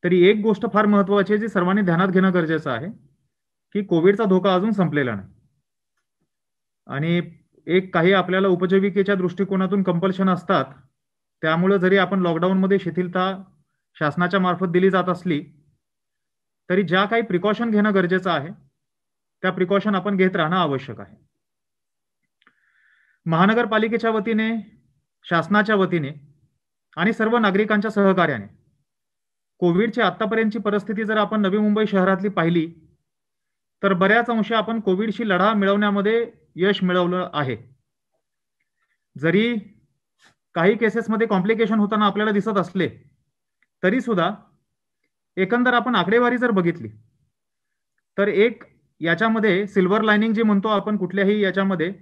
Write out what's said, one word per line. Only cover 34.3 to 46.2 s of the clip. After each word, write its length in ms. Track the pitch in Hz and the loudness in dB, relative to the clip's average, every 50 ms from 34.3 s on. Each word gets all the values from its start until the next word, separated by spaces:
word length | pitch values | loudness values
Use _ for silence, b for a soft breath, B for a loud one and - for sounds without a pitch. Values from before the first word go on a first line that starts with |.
अंशी 240 | 233 226 202 214 226 | -2 -2 -2 0 -2
आपण 260 | 226 208 226 226 226 | -2 -2 -2 -4 -4
कोविडशी 480 | 208 196 185 185 220 226 196 - 240 214 | -2 -2 0 0 -2 -4 -4 -6 -2 -2
लढा 260 | 185 170 185 214 226 | 0 2 2 2 2
मिळवण्यामध्ये 800 | 208 196 190 196 202 208 208 196 202 190 208 220 233 233 233 - _ _ _ _ | 2 2 2 2 2 2 0 0 0 0 0 0 0 -2 -4 -10 _ _ _ _
यश 260 | 151 175 202 196 - | -2 0 0 0 0
मिळवलं 480 | 190 180 180 180 180 175 180 185 180 - | 0 0 2 2 0 0 0 -4 -6 -4
आहे. 240 | - 147 147 131 120 107 - - _ _ _ _ _ _ _ _ _ _ _ _ _ _ _ _ _ _ _ _ _ _ _ _ _ _ _ _ _ 135 | -4 -4 -4 -4 -6 -8 -12 -20 _ _ _ _ _ _ _ _ _ _ _ _ _ _ _ _ _ _ _ _ _ _ _ _ _ _ _ _ _ -4
जरी 380 | 135 160 165 202 220 233 240 214 - - _ _ _ _ _ _ _ _ _ b b b b _ _ _ _ | -2 2 2 2 2 0 -2 -4 -8 -12 _ _ _ _ _ _ _ _ _ b b b b _ _ _ _
काही 220 | 170 165 190 233 | 0 2 2 2
केसेसमध्ये 500 | 214 233 220 - 233 226 208 220 208 233 | 2 0 -2 -2 -2 -4 -2 -2 -2 0
कॉम्प्लिकेशन 520 | 220 214 190 175 208 226 208 226 190 220 220 | 0 0 0 0 0 0 0 0 0 2 0
होताना 280 | 208 202 220 208 214 | 0 0 0 0 0
आपल्याला 260 | 202 196 208 214 220 | 0 0 0 -2 0
दिसत 260 | 208 208 185 220 214 196 | 0 0 -2 0 -2 -2
असले, 300 | 175 - - 190 170 123 - - _ _ _ _ _ _ _ _ _ _ _ _ _ _ _ _ | -4 -2 -2 -4 -4 -4 -4 -10 _ _ _ _ _ _ _ _ _ _ _ _ _ _ _ _
तरी 180 | - 185 208 262 | -2 0 0 0
सुद्धा 340 | - 247 220 180 165 180 214 - - _ _ _ _ _ _ _ _ _ _ _ _ _ _ _ _ _ _ | -2 -2 -2 0 0 -2 -4 -8 -16 _ _ _ _ _ _ _ _ _ _ _ _ _ _ _ _ _ _
एकंदर 380 | - 190 185 233 240 247 254 247 | -4 -2 -2 0 0 2 2 2
आपण 200 | 240 233 254 240 | 0 0 0 0
आकडेवारी 440 | 202 170 175 214 240 | 0 0 2 2 2